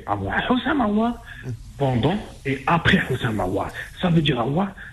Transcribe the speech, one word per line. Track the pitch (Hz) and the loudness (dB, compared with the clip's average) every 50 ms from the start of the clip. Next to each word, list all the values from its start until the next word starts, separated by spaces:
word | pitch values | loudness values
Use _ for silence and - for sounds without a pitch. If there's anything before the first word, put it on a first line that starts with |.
| - | -2
avant | - 101 101 98 95 95 - - - | -4 -4 -2 -2 -2 -2 -2 0 2
Hossam | 247 247 - 262 320 285 | 0 0 2 0 2 2
Aouar, | 240 208 208 214 220 233 240 - - - - - - 127 117 - - - - - | 2 2 2 2 2 2 0 -4 -8 -14 -16 -12 -10 -10 -10 -10 -10 -14 -4 0
pendant | 139 131 127 117 113 147 190 214 - - - - - | 0 2 2 4 4 2 2 2 -2 -8 -14 -10 -4
et | 139 135 - - | -4 -4 -2 2
après | - 170 170 - - - 180 - - | 2 2 4 4 4 4 4 4 0
Hossam | 131 120 - 117 110 101 | -2 -2 -2 -2 0 0
Aouar. | 92 90 98 95 - - - - - - - - | -2 0 0 -2 -2 -4 -6 -8 -12 -12 -8 -2
Ça | - 180 | 0 4
veut | 165 165 147 | 4 4 4
dire | 143 135 120 | 4 2 0
Aouar, | - 131 143 170 202 196 - - - - | 0 0 2 0 0 0 -4 -10 -16 -16